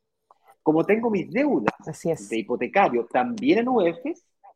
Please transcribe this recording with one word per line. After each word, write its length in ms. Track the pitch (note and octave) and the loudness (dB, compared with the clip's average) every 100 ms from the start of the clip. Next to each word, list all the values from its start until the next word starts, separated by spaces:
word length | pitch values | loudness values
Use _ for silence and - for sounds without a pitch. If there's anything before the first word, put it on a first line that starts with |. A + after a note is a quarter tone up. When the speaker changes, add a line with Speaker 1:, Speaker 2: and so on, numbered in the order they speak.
| _ _ _ _ _ _ | _ _ _ _ _ _
Speaker 1:
Como 200 | - D#3 | 0 2
tengo 280 | E3 A3 A#3 | 2 2 0
mis 180 | G3+ C3+ | -2 -2
deudas 460 | F#3 D4 E3+ G#2 - | -2 0 0 0 -4
Speaker 2:
Así 240 | - D#3 E3+ | -8 -6 -4
es. 180 | D#3 G2+ | -4 -4
Speaker 1:
de 120 | A2+ | -6
hipotecario 680 | G#2+ A#2+ B2 G3 F#3 A#2+ | -4 -4 0 2 2 2
también 540 | - C3 B2 A2+ B2+ G3 | 0 -2 -2 0 2 2
en 80 | A#3+ | 2
U 140 | B3 | 2
Fs, 440 | E3+ E3+ C#4+ F4 _ _ - | 2 0 -8 -10 _ _ -20